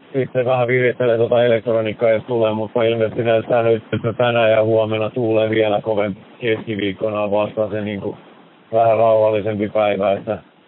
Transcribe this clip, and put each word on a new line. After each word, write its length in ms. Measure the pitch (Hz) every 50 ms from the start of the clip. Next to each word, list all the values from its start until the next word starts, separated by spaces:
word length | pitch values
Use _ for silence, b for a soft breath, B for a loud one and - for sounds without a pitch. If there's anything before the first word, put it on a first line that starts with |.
| - - -
sitten 320 | 135 127 - - 127 123
vähän 220 | 120 131 127 123 113
virittelemään 520 | 127 127 127 123 117 - 123 123 113 113
tota 260 | 117 110 123 120 120
elektroniikkaa, 640 | 120 113 113 101 123 113 113 110 110 101 - 120 113
jos 140 | 113 107 104
tulee, 300 | - 123 117 113 110 107
mutta 300 | 107 107 104 - 120 113
ilmeisesti 400 | 113 117 117 110 107 - 120 117
näyttää 400 | 117 113 113 107 - 123 120 113
nyt, 200 | 113 117 110 - - -
että 200 | 107 107 117 107
tänään 380 | - 123 120 117 117 117 110
ja 120 | 110 110 107
huomenna 460 | 110 113 110 110 107 110 110 110 104
tuulee 400 | - 131 120 110 110 110 110 110
vielä 320 | 110 110 110 107 104 104
kovempi 380 | - 113 110 104 101 107 95 - - - - -
keskiviikkona, 800 | - 117 113 104 98 - 110 98 104 101 95 92 110 107 107 104
on 100 | 104 104
vasta 380 | 98 104 107 104 - 110 107 104
se 120 | 95 107
niinku 360 | 104 104 107 98 95 104 - - - - - - - - - _ _ _ 110
vähän 240 | 110 117 113 110 107
rauhallisempi 720 | 113 113 110 110 107 107 110 107 95 110 107 101 104 101
päivä, 440 | 101 107 107 104 101 95 98 101 98
että 240 | 98 85 110 107 98 - - _ _ _